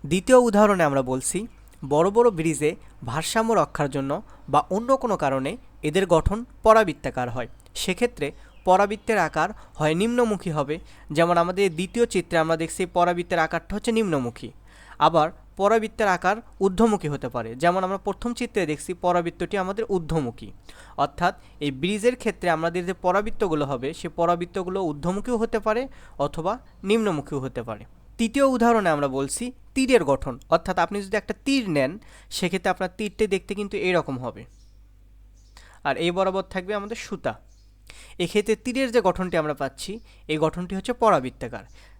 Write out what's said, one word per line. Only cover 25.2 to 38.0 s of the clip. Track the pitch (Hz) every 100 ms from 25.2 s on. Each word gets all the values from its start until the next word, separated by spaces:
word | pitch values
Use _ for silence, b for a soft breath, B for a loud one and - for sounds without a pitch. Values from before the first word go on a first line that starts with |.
| 220 233
হতে | 226 220
পারে | 214 220 269 B B B
অথবা | 143 165 165 226 b b
নিম্নমুখীও | 190 226 214 156 143 143
হতে | 131 120
পারে। | 117 107 - - - -
তৃতীয় | 226 269
উদাহরণে | 277 254 233 226 185
আমরা | 147 143
বলছি | 131 135 - 247 - -
তীরের | - 262 240
গঠন, | 139 135 - 120 -
অর্থাৎ | 165 - 180
আপনি | 170 202
যদি | 196 208
একটা | - 208
তীর | - 269 208
নেন, | 147 135 196 b b b
সেক্ষেত্রে | - 180 185 196
আপনার | 180 185 -
তীরটি | 208 - 214
দেখতে | 190 -
কিন্তু | 202 202 208
এরকম | 180 180 147 131
হবে, | 123 - 123 - - - - - - - - - - b b b
আর | 143 135
এই | 170
বরাবর | 175 190 190
থাকবে | 190 190 180
আমাদের | 208 208 226
সুতা। | - 196 127 107 - - - - - B